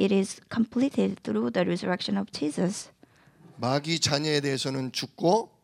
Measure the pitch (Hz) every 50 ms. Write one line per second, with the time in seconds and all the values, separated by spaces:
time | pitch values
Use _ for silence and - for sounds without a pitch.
0 | 190 196 196 196 196 - - - - - - 233 220 - - 240 269 277 - 233
1 | 190 196 190 - - 220 214 214 233 240 226 190 175 175 175 185 - 185 180 180
2 | - 202 202 196 196 - - - 294 302 - 185 180 180 208 - - - _ _
3 | - _ _ _ _ - _ - - - - - 120 123 139 147 147 160 165 156
4 | - 147 143 147 156 156 151 143 139 139 135 127 - 135 135 135 131 123 - -
5 | - - - - 110 127 208 226 - - _ _